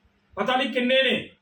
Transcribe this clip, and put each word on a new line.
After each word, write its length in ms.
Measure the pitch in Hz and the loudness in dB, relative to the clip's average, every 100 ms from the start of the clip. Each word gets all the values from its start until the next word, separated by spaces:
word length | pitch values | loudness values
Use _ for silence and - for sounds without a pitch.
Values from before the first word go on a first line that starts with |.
| _ _ _ | _ _ _
ਪਤਾ 220 | - 214 254 | -6 -2 0
ਨਹੀਂ 160 | 277 | 0
ਕਿੰਨੇ 300 | 254 247 262 | -2 2 2
ਨੇ 140 | 254 - - - | 2 0 -6 -16